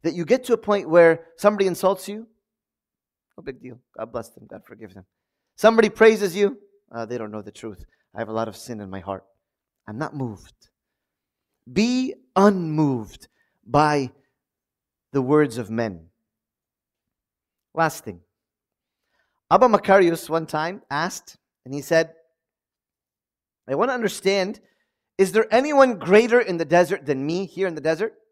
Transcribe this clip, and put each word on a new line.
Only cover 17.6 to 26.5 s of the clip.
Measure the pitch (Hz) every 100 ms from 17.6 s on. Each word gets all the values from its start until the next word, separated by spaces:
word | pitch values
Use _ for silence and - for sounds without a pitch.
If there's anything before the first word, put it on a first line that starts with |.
| _
Last | 160 160 -
thing. | - 87 _ _ _ _ _ _ _ _ _ _ _ _ _
Abba | 180 247
Macarius | 208 - 196 175 165 -
one | 160 160
time | 151 160 202 _
asked, | 143 175 - - - _ _ 127
and |
he | 143
said, | 139 165 160 _ _ _ _ _ _ _ _ _ _ _ _ _ _ _ -
"I | 139
want | 247
to |
understand, | 254 214 - 196 196 190 214 _ _ _ _ _ -
is | 190
there | 202 220
anyone | 226 294 285 262 202
greater | 156 208 240 247
in | 190